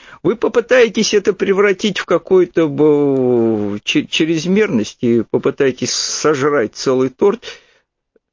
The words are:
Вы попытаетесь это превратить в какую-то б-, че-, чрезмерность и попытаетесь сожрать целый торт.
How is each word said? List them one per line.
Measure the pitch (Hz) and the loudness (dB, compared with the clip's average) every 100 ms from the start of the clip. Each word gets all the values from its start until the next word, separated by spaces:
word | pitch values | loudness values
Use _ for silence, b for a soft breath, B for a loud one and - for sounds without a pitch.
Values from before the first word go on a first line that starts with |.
| B B | B B
Вы | - 226 | -4 -2
попытаетесь | - 247 - 254 233 226 208 | -2 -2 2 2 2 0 0
это | 208 190 | 0 0
превратить | 190 202 190 208 190 214 185 | -2 0 2 2 0 -4 -4
в | |
какую-то | - 170 - 185 175 - 160 | -2 -2 2 2 2 0 -2
б-, | 139 151 147 143 135 127 123 113 110 104 101 | 2 2 4 2 0 2 2 2 0 -2 -6
че-, | - 156 - | -4 -2 -2
чрезмерность | - 160 165 165 196 214 135 104 - | -2 -2 -2 0 0 0 -2 -4 -4
и | 120 117 | 0 0
попытаетесь | 104 127 135 135 135 127 120 | 0 -2 -2 0 -2 -2 -6
сожрать | - - - 147 147 147 143 107 | -6 -6 -4 -2 0 0 -2 -4
целый | - - 127 131 | -4 -2 0 0
торт. | - 202 208 B B B B _ _ _ _ _ | 0 0 0 B B B B _ _ _ _ _